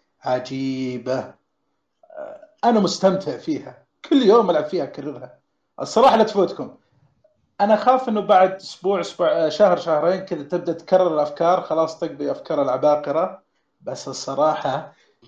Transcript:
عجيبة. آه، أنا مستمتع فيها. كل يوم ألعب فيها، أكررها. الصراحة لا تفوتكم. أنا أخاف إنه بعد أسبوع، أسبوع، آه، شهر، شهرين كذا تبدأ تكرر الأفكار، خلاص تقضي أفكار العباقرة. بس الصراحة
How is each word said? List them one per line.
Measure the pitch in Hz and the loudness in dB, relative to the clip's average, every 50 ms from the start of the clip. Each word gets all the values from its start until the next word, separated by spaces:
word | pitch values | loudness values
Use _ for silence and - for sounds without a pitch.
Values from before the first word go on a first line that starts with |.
| _ _ _ _ | _ _ _ _
عجيبة. | - 135 127 127 127 - 135 131 135 135 131 131 131 127 127 117 113 127 131 127 98 - - _ _ _ _ _ _ _ _ _ _ _ _ _ _ _ | -6 -4 -4 -4 -4 -6 -8 -6 -6 -6 -4 -4 -6 -6 -6 -6 -6 -6 -6 -6 -6 -10 -16 _ _ _ _ _ _ _ _ _ _ _ _ _ _ _
آه، | - - - - - - - - _ _ - | -18 -16 -16 -16 -16 -20 -20 -20 _ _ 0
أنا | - 220 214 | 0 2 2
مستمتع | 190 - - - 190 190 180 - - 147 123 - | 2 0 0 0 0 0 0 0 -4 -8 -10 -8
فيها. | - 165 143 127 - - - _ _ _ _ _ - - | -8 -8 -8 -8 -10 -14 -20 _ _ _ _ _ -2 0
كل | 330 269 | 2 4
يوم | 240 190 220 240 208 180 | 6 6 6 6 4 4
ألعب | 165 151 143 | 0 0 -2
فيها، | - 190 170 139 | -4 -4 -6 -6
أكررها. | 139 - 147 135 151 131 123 - - - _ _ _ _ _ _ _ _ - | -6 -10 -12 -12 -12 -14 -14 -16 -20 -20 _ _ _ _ _ _ _ _ -12
الصراحة | - - - 220 254 262 240 | -10 -2 2 4 6 6 6
لا | 220 214 | 6 4
تفوتكم. | 214 - 202 180 - - - 127 - - _ _ _ _ _ _ _ _ _ _ _ _ _ _ _ _ - | 2 2 2 0 0 -2 -6 -12 -12 -14 _ _ _ _ _ _ _ _ _ _ _ _ _ _ _ _ 0
أنا | 202 214 214 | 2 2 2
أخاف | 214 - 254 262 254 - 233 | 4 4 4 4 4 2 -2
إنه | 214 208 | -2 -2
بعد | 180 185 202 185 190 185 - | 2 4 6 6 6 4 2
أسبوع، | - - - - - 175 190 202 180 | -4 -12 -16 -14 -6 -4 -2 -2 -2
أسبوع، | - - - - 180 - | -4 -6 -4 -2 0 0
آه، | 160 165 160 151 | 2 2 0 0
شهر، | - - 208 185 180 175 | 2 4 4 4 4 2
شهرين | - 170 160 151 156 175 190 185 | 0 0 0 2 2 0 0 -2
كذا | 190 - 175 151 | -4 -6 -8 -8
تبدأ | 135 - 180 170 - 170 | -6 -6 -6 -4 -4 -4
تكرر | 160 - - - 185 185 180 170 156 | -6 -6 0 2 4 4 4 4 2
الأفكار، | 151 147 143 - - 170 170 185 - | 0 -2 -2 -2 0 2 2 2 0
خلاص | - - 160 160 160 160 - - | 0 -2 0 0 0 -2 -2 -6
تقضي | 170 151 143 143 143 139 | -8 -8 -6 -6 -6 -6
أفكار | 139 - - - 160 143 | -6 -6 -6 -4 -2 -2
العباقرة. | 139 131 127 131 143 151 147 147 - 143 139 160 185 190 - - _ _ _ _ _ _ _ _ | -2 -2 0 0 2 2 2 2 0 -2 -2 -2 -2 -4 -6 -12 _ _ _ _ _ _ _ _
بس | _ 127 131 - - 139 | _ -12 -12 -10 -12 -12
الصراحة | - - - - 135 135 151 156 151 151 - 131 131 147 - - - _ _ _ _ _ _ | -12 -10 -10 -6 -2 0 0 0 0 -2 -4 -4 -4 -6 -8 -12 -18 _ _ _ _ _ _